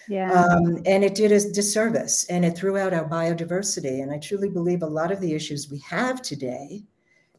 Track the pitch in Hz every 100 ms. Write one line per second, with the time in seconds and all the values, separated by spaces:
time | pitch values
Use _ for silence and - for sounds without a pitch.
0 | - 196 185 180 175 175 170 170 180 196
1 | 202 202 208 208 202 208 208 220 226 -
2 | - - - 175 170 170 190 196 190 170
3 | 151 165 165 165 170 180 202 - 143 131
4 | 135 147 - 202 196 175 170 175 160 156
5 | 170 196 180 156 151 147 - 143 - 175
6 | 254 254 - 131 127 127 143 208 - _
7 | _ _ _